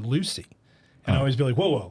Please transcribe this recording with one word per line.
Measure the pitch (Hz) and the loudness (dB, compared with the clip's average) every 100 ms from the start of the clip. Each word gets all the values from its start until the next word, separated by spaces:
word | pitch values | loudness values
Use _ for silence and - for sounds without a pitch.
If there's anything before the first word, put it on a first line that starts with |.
Lucci. | 110 139 185 - - - _ _ _ _ - | 0 -2 -2 -6 -12 -20 _ _ _ _ 0
And | |
I | - | 2
Oh. | |
always | 139 123 | 2 2
be | |
like, | 139 117 | 0 2
Whoa, | 190 | 2
whoa | 139 104 | 0 -2